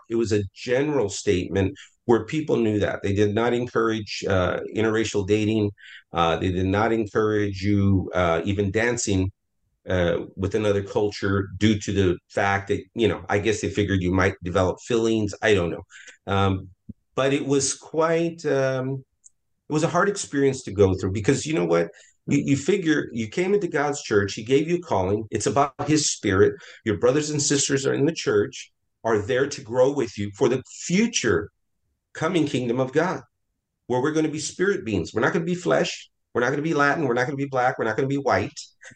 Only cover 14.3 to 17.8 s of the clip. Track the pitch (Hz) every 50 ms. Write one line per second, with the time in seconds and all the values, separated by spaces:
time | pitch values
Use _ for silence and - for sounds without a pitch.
14.3 | - - - 90 85 95 92 90 80 - - - 123 113 113 113 113 110 107 104
15.3 | 101 - - 110 104 92 87 82 - - - _ - - - - - _ - 95
16.3 | 98 98 98 98 98 95 92 - - _ _ - - _ _ _ - 131 131 139
17.3 | 139 147 - 135 143 139 131 - - -